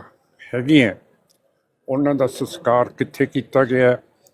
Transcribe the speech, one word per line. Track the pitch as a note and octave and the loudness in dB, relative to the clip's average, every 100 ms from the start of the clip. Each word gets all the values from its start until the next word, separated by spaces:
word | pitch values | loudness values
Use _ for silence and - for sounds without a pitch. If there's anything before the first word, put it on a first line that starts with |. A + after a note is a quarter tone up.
| - _ _ _ - | -6 _ _ _ -10
ਹੈਗੀਆਂ, | B2 B2+ D3+ A2+ F#2 _ _ _ _ _ _ _ _ - | -6 2 4 4 0 _ _ _ _ _ _ _ _ -6
ਉਹਨਾਂ | C3+ C#3+ C#3 | -2 0 0
ਦਾ | B2+ | -2
ਸੰਸਕਾਰ | - C3+ - A#2+ B2 A#2+ | -4 -10 -6 0 0 0
ਕਿੱਥੇ | - C3+ - C3+ | -4 -6 -4 -4
ਕੀਤਾ | C#3 - C3 | -4 -2 0
ਗਿਆ, | B2+ B2+ B2 B2 - _ _ | 0 2 2 0 -6 _ _